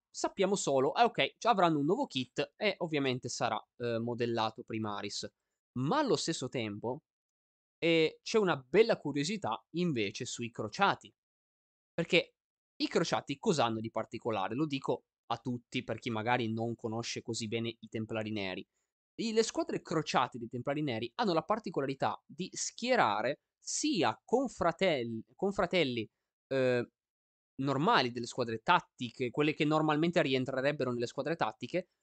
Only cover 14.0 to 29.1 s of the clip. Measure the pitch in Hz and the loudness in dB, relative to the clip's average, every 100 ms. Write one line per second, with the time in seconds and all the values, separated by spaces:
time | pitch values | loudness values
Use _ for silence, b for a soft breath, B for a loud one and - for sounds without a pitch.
14 | 107 113 120 104 95 120 156 135 - 120 | -6 -6 -4 -2 -2 -2 -2 -2 -2 -4
15 | _ _ - 117 127 123 - 127 120 113 | _ _ -8 -6 -4 -8 -6 -8 -6 -6
16 | 123 107 110 123 113 113 117 113 117 113 | -4 -2 0 2 0 -2 -4 -4 -4 -4
17 | 113 120 - 113 110 113 117 - 110 113 | -6 -8 -6 -6 -4 -4 -4 -8 -10 -8
18 | 110 110 107 107 95 92 - _ _ _ | -4 -4 -4 -4 -4 -8 -12 _ _ _
19 | _ - 226 220 220 - 320 208 - 160 | _ -6 -2 2 0 0 -4 -4 -4 -4
20 | - 165 123 117 117 123 127 147 151 110 | 0 0 0 -4 -10 -6 -4 -2 -2 -4
21 | 117 - 220 160 - 226 196 156 135 - | -6 -2 0 0 0 -2 -2 -4 -2 -2
22 | 117 95 - 143 185 - - - 240 233 | -2 -4 -10 -10 -10 -8 -8 -4 0 4
23 | 120 104 120 151 _ _ - - 302 214 | 4 2 -2 -4 _ _ -8 -2 0 2
24 | 117 - - 247 269 - 175 - 190 139 | 2 0 0 0 0 0 0 2 2 2
25 | 117 113 - - 196 196 180 185 139 117 | 0 -6 -10 -4 -2 0 2 2 2 0
26 | 107 _ _ _ - 135 127 123 - _ | -6 _ _ _ -2 2 4 2 -2 _
27 | _ _ _ _ _ - 139 135 190 208 | _ _ _ _ _ -6 -2 2 4 4
28 | 123 120 117 - 117 113 - 175 - - | 2 -4 -6 -4 -4 -2 2 2 2 -10
29 | 120 | -8